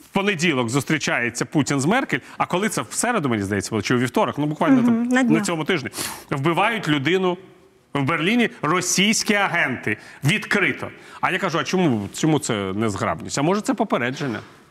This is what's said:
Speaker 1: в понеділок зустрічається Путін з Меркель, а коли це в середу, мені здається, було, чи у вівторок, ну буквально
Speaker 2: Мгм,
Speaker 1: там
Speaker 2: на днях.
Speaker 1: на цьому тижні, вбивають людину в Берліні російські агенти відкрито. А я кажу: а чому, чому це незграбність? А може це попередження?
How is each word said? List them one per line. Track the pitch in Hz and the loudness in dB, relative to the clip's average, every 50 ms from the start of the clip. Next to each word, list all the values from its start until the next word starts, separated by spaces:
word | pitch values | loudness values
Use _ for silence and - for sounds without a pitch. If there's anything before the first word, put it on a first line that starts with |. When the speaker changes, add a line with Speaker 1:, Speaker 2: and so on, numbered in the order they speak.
Speaker 1:
в | - - - | -10 -4 -2
понеділок | 196 196 202 208 151 160 180 147 127 123 113 | 0 0 0 0 2 2 2 2 2 2 0
зустрічається | 123 143 - - 160 151 - - 160 135 120 120 110 - 139 | 0 -2 0 0 -2 -2 0 0 -2 0 0 -2 -2 -4 -4
Путін | - - 160 135 - 147 139 | -2 0 0 0 2 0 0
з | 127 | 2
Меркель, | 151 214 269 269 - - 135 - - - | 2 2 2 0 0 -4 -6 -6 -6 -4
а | - 147 | -4 -2
коли | - - 180 202 220 | -2 0 0 0 -2
це | - 160 | -2 -4
в | 127 - - | -6 -4 -4
середу, | - - 226 247 214 151 135 | -2 0 0 0 0 0 0
мені | 117 107 98 | 0 0 0
здається, | 95 104 98 92 - | -2 -2 -2 -2 -2
було, | 117 107 | -2 -2
чи | 98 - 131 | 0 2 2
у | |
вівторок, | 123 123 120 - 226 208 131 110 | 2 2 0 2 2 0 0 0
ну | - 147 | -2 -2
буквально | 151 151 - 208 165 269 | -2 -2 0 2 4 4
Speaker 2:
Мгм, | 254 233 | 6 6
Speaker 1:
там | 247 233 226 240 | 4 2 2 2
Speaker 2:
на | 240 247 254 262 | 2 2 2 4
днях. | 233 226 220 | 4 2 2
Speaker 1:
на | 208 | 2
цьому | 185 175 156 151 | 0 -2 -2 0
тижні, | - 196 156 123 104 - - - - - - - - | 0 -2 -2 -2 -6 -8 -8 -8 -8 -10 -10 -8 -6
вбивають | 160 143 135 170 165 165 196 220 233 220 151 | -4 0 0 2 2 2 2 2 0 -2 0
людину | 156 151 147 131 151 180 190 185 185 175 180 - - - - - - _ _ _ _ - | 0 0 0 2 2 2 2 2 0 -2 -4 -8 -16 -20 -20 -20 -20 _ _ _ _ -4
в | 143 139 | -2 0
Берліні | 131 170 156 156 190 226 247 233 190 - - | 0 0 0 2 2 2 2 2 0 0 -2
російські | - 147 165 185 180 - - - 190 214 220 - - - 208 | -2 0 0 0 0 0 0 2 2 2 2 2 2 0 2
агенти | 202 196 170 151 170 156 143 123 - - 113 107 - - - - - - | 2 2 2 0 0 0 0 -2 -4 -4 -4 -6 -6 -8 -16 -10 -4 0
відкрито. | 139 208 208 208 - - 208 185 151 123 - - 104 - - - - - - | 0 0 0 -2 0 0 2 2 0 0 -2 -8 -12 -12 -14 -20 -20 -8 -4
А | - 143 | -2 -2
я | 165 | -2
кажу: | 190 202 180 151 165 | 0 -2 -2 -2 -2
а | 143 | -2
чому, | - - 185 185 156 120 107 101 95 - | 0 0 2 2 2 2 0 -2 -6 -6
чому | - - 156 156 139 | -2 0 2 2 2
це | - - 123 104 101 95 95 | 0 0 -2 -2 -2 -2 -2
незграбність? | 104 113 110 101 107 117 98 85 78 - 95 - | -2 -2 -2 -2 -2 -2 -2 -2 -4 -6 -6 -4
А | 143 | -2
може | 139 165 190 214 | 0 0 0 0
це | 208 - 254 | 0 -2 -2
попередження? | - 240 - 233 180 120 123 131 - 151 135 110 104 101 - - - - _ | -2 -2 -2 -2 -2 -2 -2 -4 -4 -6 -6 -6 -8 -10 -14 -20 -20 -20 _